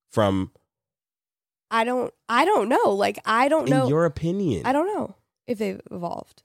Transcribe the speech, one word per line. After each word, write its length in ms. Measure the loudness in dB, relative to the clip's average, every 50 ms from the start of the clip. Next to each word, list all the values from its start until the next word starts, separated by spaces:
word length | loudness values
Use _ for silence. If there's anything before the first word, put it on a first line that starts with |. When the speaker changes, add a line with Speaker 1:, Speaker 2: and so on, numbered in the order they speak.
| _ _
Speaker 1:
from 420 | 0 0 2 2 2 0 -2 -6 -10 _ _ _ _ _ _ _ _ _ _ _ _ _ _ _ _ _ _ _ _ _ _ _
Speaker 2:
I 120 | -2 0 0
don't, 300 | 0 0 -2 -4 -6 -8 _ _ -2
I 160 | 0 2 4
don't 240 | 4 4 2 2 2
know. 220 | 2 2 2 2
Like, 280 | 2 2 0 -2 -2 -4 -4
I 220 | 0 2 2 2 2
don't 180 | 2 2 2 2
Speaker 1:
in 40 |
Speaker 2:
know. 160 | 2 2 2 2
Speaker 1:
your 180 | 2 2 2
opinion? 600 | 0 -2 -2 -4 -4 -2 -2 0 -2 -2 -2 -2
Speaker 2:
I 60 | 0
don't 160 | 0 0 0 -2
know 280 | -4 -4 -6 -8 -12 _ _ _ _ _ _ -8
if 100 | -6 -6
they've 240 | -4 -6 -6 -8 -12 -14
evolved. 520 | -12 -10 -8 -8 -8 -10 -12 -16 _ _ _